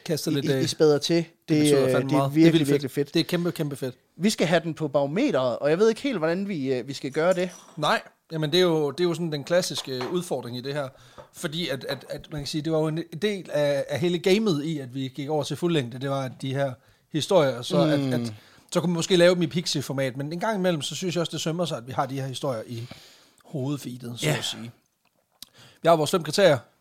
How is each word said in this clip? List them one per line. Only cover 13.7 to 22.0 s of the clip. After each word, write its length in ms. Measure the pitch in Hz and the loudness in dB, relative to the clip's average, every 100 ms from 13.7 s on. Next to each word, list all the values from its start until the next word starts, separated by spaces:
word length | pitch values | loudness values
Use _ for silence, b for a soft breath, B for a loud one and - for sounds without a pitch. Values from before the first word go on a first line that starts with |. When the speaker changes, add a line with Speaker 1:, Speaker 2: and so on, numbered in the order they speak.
| 139 - | 0 -2
Speaker 1:
af 100 | 135 | -2
hele 200 | 175 175 | 0 0
gamet 440 | 190 202 220 147 | 4 4 4 0
i, 160 | 156 151 | -2 -4
at 160 | 123 135 | -6 -8
vi 120 | 131 131 | -8 -6
gik 140 | 139 | -2
over 140 | 151 | -2
til 140 | 131 147 | -2 -2
fuldlængde, 420 | 175 160 120 127 | 0 0 0 -6
det 100 | 139 | -4
var, 120 | 139 131 | -4 -4
at 60 | - | -6
de 120 | 135 | -6
her 200 | 135 139 127 b b b | -2 -2 -4 b b b
historier, 480 | 156 - 190 139 123 | -6 2 4 4 0
så 160 | 120 170 | 0 2
at, 180 | 156 143 | 4 2
Speaker 2:
Mm. 140 | 135 | 0
Speaker 1:
at, 200 | 123 117 104 b b b | -2 -4 -8 b b b
så 80 | 175 | -2
kunne 100 | 170 | 0
man 60 | 165 | -2
måske 200 | - 180 | 2 6
lave 200 | 175 180 | 6 6
dem 60 | |
i 40 | 156 | 0
pixie-format, 680 | 151 - 147 - 139 135 127 | -2 -2 -4 -2 -2 -2 -4
men 160 | 143 | -8
en 60 | 175 | -4
gang 180 | 208 208 | -2 0
imellem, 220 | 180 160 | 0 0
så 140 | - 143 | -4 -6
synes 200 | 185 165 | -4 -2
jeg 40 | |
også, 100 | 156 | -4
det 100 | 156 | -4
sømmer 240 | 165 170 160 | -4 -2 -4
sig, 120 | 135 | -4
at 100 | 123 | -4
vi 40 | |
har 140 | 120 | -4